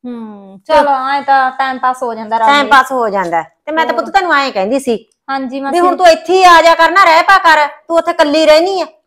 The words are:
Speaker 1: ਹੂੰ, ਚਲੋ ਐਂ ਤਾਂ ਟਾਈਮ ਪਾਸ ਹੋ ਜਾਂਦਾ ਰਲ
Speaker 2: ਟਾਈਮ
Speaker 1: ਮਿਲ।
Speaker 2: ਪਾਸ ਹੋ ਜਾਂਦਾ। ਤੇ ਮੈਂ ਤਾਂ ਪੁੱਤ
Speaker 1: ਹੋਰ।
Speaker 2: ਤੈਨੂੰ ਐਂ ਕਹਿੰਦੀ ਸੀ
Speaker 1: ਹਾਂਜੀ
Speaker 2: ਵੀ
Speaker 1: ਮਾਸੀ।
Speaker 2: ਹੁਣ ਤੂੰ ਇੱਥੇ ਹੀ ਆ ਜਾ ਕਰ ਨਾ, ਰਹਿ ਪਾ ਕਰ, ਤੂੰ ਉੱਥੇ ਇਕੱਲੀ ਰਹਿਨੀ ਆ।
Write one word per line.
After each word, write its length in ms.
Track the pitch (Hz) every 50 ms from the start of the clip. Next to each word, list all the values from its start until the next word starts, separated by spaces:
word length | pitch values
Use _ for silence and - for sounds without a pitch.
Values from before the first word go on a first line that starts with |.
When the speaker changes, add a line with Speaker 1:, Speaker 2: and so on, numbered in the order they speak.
| _
Speaker 1:
ਹੂੰ, 540 | 247 240 233 226 214 208 202 196 190 190 196 _
ਚਲੋ 420 | - 311 294 285 285 277 262 262 269 277
ਐਂ 80 | 285
ਤਾਂ 300 | 269 277 277 269 262 262
ਟਾਈਮ 260 | 262 262 269 262 262
ਪਾਸ 260 | 254 247 254 254 254 262
ਹੋ 100 | 240 226
ਜਾਂਦਾ 240 | 220 226 214 220
ਰਲ 80 | 226 226
Speaker 2:
ਟਾਈਮ 120 | - 285
Speaker 1:
ਮਿਲ। 100 | 285 277
Speaker 2:
ਪਾਸ 240 | 226 277 269 254 -
ਹੋ 180 | 269 254 233 214
ਜਾਂਦਾ। 320 | 196 196 185 170 165 165
ਤੇ 300 | 160 - _ _ _ -
ਮੈਂ 140 | 311 320 330
ਤਾਂ 80 | 339 320
ਪੁੱਤ 120 | - -
Speaker 1:
ਹੋਰ। 80 | - -
Speaker 2:
ਤੈਨੂੰ 200 | 392 370 349 311
ਐਂ 180 | 277 277 269
ਕਹਿੰਦੀ 280 | - 208 190 208 247 277
ਸੀ 260 | - 254 233 196 - _ _ _ _ -
Speaker 1:
ਹਾਂਜੀ 300 | 269 269 269 247 254 277
Speaker 2:
ਵੀ 40 | 269
Speaker 1:
ਮਾਸੀ। 160 | 277 254 349
Speaker 2:
ਹੁਣ 180 | 349 359 349
ਤੂੰ 100 | - 370
ਇੱਥੇ 260 | 339 320 320 - - 370
ਹੀ 100 | 381 370
ਆ 180 | 359 339 320
ਜਾ 140 | 320 330 330
ਕਰ 160 | 330 330 320
ਨਾ, 120 | 339 392 392
ਰਹਿ 180 | 339 320 330
ਪਾ 160 | 339 - 392
ਕਰ, 300 | 370 370 339 311 302 294 277 - - _
ਤੂੰ 100 | _ 330
ਉੱਥੇ 140 | 330 330 339
ਇਕੱਲੀ 340 | 339 339 320 294 285 311 320
ਰਹਿਨੀ 360 | 311 302 311 339 381 392 370
ਆ। 40 | 320 285 _ _ _